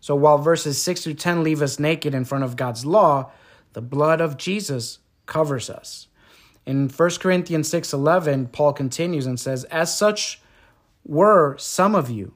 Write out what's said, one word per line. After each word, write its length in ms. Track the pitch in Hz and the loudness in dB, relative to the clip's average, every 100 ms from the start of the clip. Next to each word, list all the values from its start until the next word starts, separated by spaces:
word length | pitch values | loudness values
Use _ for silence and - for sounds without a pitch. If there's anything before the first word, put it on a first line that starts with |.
So 140 | - | 0
while 240 | 143 147 147 | 2 6 4
verses 420 | 147 165 151 139 | 4 0 0 -4
six 220 | - 180 | -4 -4
through 120 | - | -6
ten 280 | 147 175 170 | -6 -2 0
leave 180 | 160 151 | 0 0
us 180 | 143 127 | -2 -2
naked 360 | 147 160 147 | -2 0 -2
in 100 | 135 | -4
front 200 | 127 139 | -4 -4
of 120 | 131 123 | -4 -4
God's 300 | 131 113 135 | -6 -6 0
law, 440 | 202 180 139 127 - _ _ _ | 4 6 4 -2 -14 _ _ _
the 100 | - | -14
blood 380 | 120 139 151 160 | -8 0 2 2
of 160 | 165 139 | 0 -4
Jesus 640 | - 202 202 131 117 - _ _ - | -6 -6 -4 -6 -8 -14 _ _ -8
covers 420 | - 156 135 - | -2 -2 -2 -6
us. 380 | - - - - _ _ _ _ _ | -14 -16 -20 -20 _ _ _ _ _
In 240 | - 135 139 | -6 -2 -2
First 320 | - 170 170 | 2 0 2
Corinthians 480 | 185 185 175 165 151 | 0 0 0 -4 -2
six 240 | 175 - | -4 -4
eleven, 540 | 139 143 175 160 135 127 | -2 2 2 2 -2 -2
Paul 260 | - 147 | 0 0
continues 540 | 139 135 - 170 165 127 | 2 -6 -4 -4 -2 -4
and 140 | 123 | -4
says, 240 | - 131 | -4 -6
"As 320 | 127 165 170 - | -6 -4 -2 2
such 440 | 208 208 - - _ _ _ _ _ _ | 0 0 -6 -10 _ _ _ _ _ _
were 520 | - 147 202 208 147 135 | -6 4 6 8 6 0
some 380 | - - 190 208 | -10 0 2 2
of 140 | 135 | 0
you." 240 | 113 95 | -6 -8